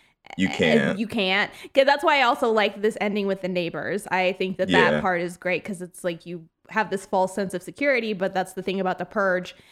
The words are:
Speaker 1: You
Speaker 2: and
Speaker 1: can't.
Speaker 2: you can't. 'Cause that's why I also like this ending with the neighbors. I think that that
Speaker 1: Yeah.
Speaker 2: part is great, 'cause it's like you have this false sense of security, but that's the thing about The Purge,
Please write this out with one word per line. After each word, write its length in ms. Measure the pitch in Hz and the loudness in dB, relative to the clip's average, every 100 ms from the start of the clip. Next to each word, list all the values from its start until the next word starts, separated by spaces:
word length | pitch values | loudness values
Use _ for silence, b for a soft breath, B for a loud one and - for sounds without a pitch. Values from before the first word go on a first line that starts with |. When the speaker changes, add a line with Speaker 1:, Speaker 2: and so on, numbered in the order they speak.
| b b - - | b b -14 -4
Speaker 1:
You 120 | 92 | -2
Speaker 2:
and 80 | 71 | 2
Speaker 1:
can't. 420 | 82 76 71 - | 4 4 4 0
Speaker 2:
you 80 | 117 | -4
can't. 440 | 233 185 196 190 B B | -2 0 0 -2 B B
'Cause 100 | 269 | 4
that's 180 | 269 285 | 4 4
why 160 | 330 285 | 4 4
I 40 | |
also 280 | 240 285 240 | 4 2 2
like 300 | 220 208 202 | 4 2 0
this 140 | 214 - | -2 0
ending 260 | 208 214 196 | -2 0 0
with 160 | 190 | -2
the 60 | 185 | -2
neighbors. 580 | 180 170 160 113 196 - | -2 -2 -4 -4 -4 -2
I 220 | 185 185 | 0 0
think 240 | 185 190 185 | 0 -2 -2
that 100 | 190 | 2
that 220 | 185 180 | 4 4
Speaker 1:
Yeah. 60 | 151 | 2
Speaker 2:
part 200 | 190 175 | 0 -2
is 160 | 175 175 | -4 -6
great, 260 | 180 175 | -4 -4
'cause 180 | - 175 | -4 -10
it's 200 | 180 - | -12 -8
like 240 | 180 165 170 | -6 -6 -10
you 220 | 175 165 _ - | -14 -14 _ -6
have 200 | 220 185 | -4 -2
this 140 | 208 - | -4 -2
false 280 | 190 190 | 0 0
sense 180 | 208 190 | -2 -4
of 80 | 180 | -6
security, 520 | - - 285 254 220 | -8 -2 0 0 0
but 180 | 185 190 | -2 -2
that's 200 | 190 185 | -2 -4
the 80 | 190 | -6
thing 180 | 190 190 | -4 -2
about 180 | 185 180 | -2 -4
The 60 | |
Purge, 500 | 180 214 196 180 180 b b | -4 -2 0 0 -4 b b